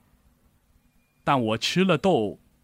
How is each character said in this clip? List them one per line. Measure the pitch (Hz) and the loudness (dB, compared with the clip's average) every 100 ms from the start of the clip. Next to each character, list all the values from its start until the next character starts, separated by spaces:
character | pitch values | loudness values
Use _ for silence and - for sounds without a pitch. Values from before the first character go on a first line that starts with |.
| _ _ _ _ _ _ _ _ _ _ _ _ | _ _ _ _ _ _ _ _ _ _ _ _
但 | - 139 | -2 0
我 | 113 113 | 0 -2
吃 | - 170 | -2 0
了 | 190 156 | 0 0
豆， | 196 156 104 - _ _ | 2 0 0 -6 _ _